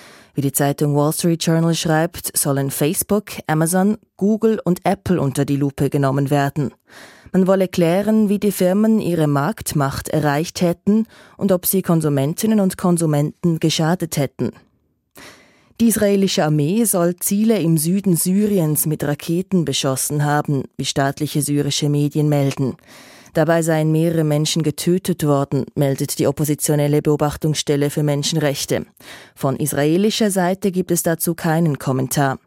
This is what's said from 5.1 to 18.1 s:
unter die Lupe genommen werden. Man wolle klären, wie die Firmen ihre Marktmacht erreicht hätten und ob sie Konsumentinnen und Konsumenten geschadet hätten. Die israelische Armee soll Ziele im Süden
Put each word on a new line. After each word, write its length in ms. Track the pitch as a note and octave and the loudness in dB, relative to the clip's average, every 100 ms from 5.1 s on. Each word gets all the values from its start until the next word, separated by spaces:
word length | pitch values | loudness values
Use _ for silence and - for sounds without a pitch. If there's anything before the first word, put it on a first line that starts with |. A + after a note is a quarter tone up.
| F3 | 0
unter 240 | C#3 C3+ | 0 -2
die 120 | C#3 C#3 | -2 0
Lupe 340 | C#3 - C3+ | -2 -2 -2
genommen 400 | C#3+ C#3 C#3 C#3 | 0 0 0 0
werden. 420 | C#3+ C#3 D#3 C3+ - _ - - - - | 0 0 -2 -4 -6 _ -20 -20 -20 -4
Man 140 | F#3 F#3 | 0 2
wolle 220 | G3 F#3 | 2 2
klären, 640 | - E3 F#3 G#3 A3 G#3 | 2 2 2 2 2 2
wie 80 | G3+ | 2
die 120 | G#3 | 0
Firmen 480 | - F3+ G3+ A3 A3 | 0 2 2 4 2
ihre 280 | E3 E3+ D3 | 2 0 2
Marktmacht 840 | C#3+ D3+ - - D3+ C#3 - - | 0 0 -4 -4 -2 -2 -4 -4
erreicht 540 | D#3 D3 C#3+ E3+ - | -2 0 0 -2 -2
hätten 440 | F3 F3 - A3 A3 - - - | -2 0 0 0 0 -10 -20 -4
und 160 | G3 | 0
ob 140 | F3+ - | 0 0
sie 160 | F#3+ | -2
Konsumentinnen 800 | F3+ E3 D#3 C#3 C#3 F3+ A3 G#3+ | 0 0 2 0 -2 -2 0 2
und 180 | F#3+ - | 0 0
Konsumenten 840 | F3+ E3+ D#3+ D3 D3+ - F3 D#3+ | 0 2 2 0 -2 -2 -2 0
geschadet 560 | D#3+ - D#3 F3+ D#3+ - | 0 0 0 -2 -4 -4
hätten. 360 | C3 - A#2+ - _ _ _ _ _ - - - _ _ _ - | -4 -4 -8 -8 _ _ _ _ _ -20 -20 -20 _ _ _ 0
Die 60 | A#3 | 0
israelische 560 | G#3+ G#3 G3 G3 - | 2 2 4 2 2
Armee 400 | D#3 D3+ D3 A3 | 2 2 2 2
soll 320 | A3 F#3 E3+ F3 | 0 2 0 0
Ziele 420 | - G3+ A3 G#3+ | -2 0 2 2
im 180 | E3 D#3+ | 2 2
Süden 400 | D#3+ G3 F#3+ | 2 0 2